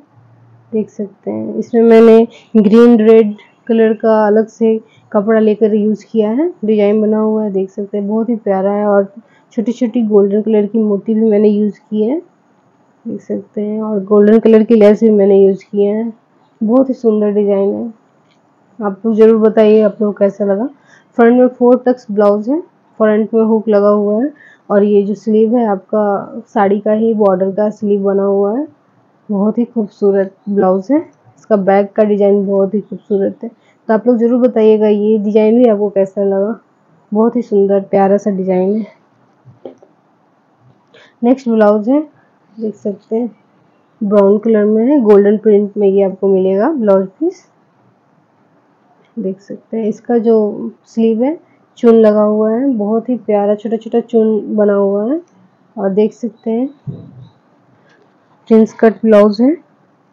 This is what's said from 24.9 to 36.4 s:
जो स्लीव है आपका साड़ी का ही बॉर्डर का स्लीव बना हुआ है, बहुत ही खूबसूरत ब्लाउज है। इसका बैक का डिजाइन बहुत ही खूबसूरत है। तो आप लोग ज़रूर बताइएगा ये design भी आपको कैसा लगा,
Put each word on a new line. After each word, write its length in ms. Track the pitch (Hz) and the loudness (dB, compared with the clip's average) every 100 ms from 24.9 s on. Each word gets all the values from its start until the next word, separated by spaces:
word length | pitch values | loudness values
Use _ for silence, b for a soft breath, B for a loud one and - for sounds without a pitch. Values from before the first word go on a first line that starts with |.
| 208 | 0
जो 120 | 202 | 0
स्लीव 420 | 196 220 214 220 240 | -6 -2 0 0 0
है 100 | 220 | -2
आपका 760 | 196 - 214 208 196 - 233 - | -4 -4 -4 -2 -4 -8 -16 -8
साड़ी 340 | 226 196 202 | -2 -2 -2
का 120 | 214 | -2
ही 220 | 214 226 | -2 -2
बॉर्डर 360 | 214 202 185 190 | 0 0 0 -2
का 200 | 190 214 | -2 -4
स्लीव 320 | 208 208 202 | -4 -4 -2
बना 180 | 196 196 | -2 -2
हुआ 360 | 196 196 202 240 | -2 -2 -2 -4
है, 80 | 302 _ _ _ _ _ - | -8 _ _ _ _ _ -8
बहुत 300 | 196 214 233 | -2 -2 -2
ही 60 | |
खूबसूरत 720 | 233 233 202 - 202 196 190 _ 202 | -4 -4 -8 -2 0 0 -4 _ -6
ब्लाउज 400 | 196 185 190 190 | -2 0 -2 -2
है। 80 | 302 349 _ _ _ | -4 -4 _ _ _
इसका 180 | - 208 | -4 -2
बैक 360 | 190 196 202 | 0 0 0
का 120 | 220 | -2
डिजाइन 420 | 208 202 202 202 196 | 0 2 2 0 0
बहुत 280 | 196 196 | -2 -2
ही 60 | 208 | -4
खूबसूरत 640 | - 185 - 196 196 - | -8 -16 -6 -4 -4 -6
है। 40 | 233 b b b - | -16 b b b -4
तो 60 | |
आप 120 | 214 233 | -2 0
लोग 100 | 233 | 0
ज़रूर 240 | 233 247 | 0 0
बताइएगा 480 | 247 220 220 214 214 | 0 2 2 2 2
ये 280 | 208 214 220 | 0 0 0
design 400 | 208 214 214 233 | 0 0 2 2
भी 100 | 240 | 2
आपको 200 | 202 208 | 2 -2
कैसा 360 | 196 190 208 | -2 -4 -2
लगा, 340 | 196 196 | -2 -2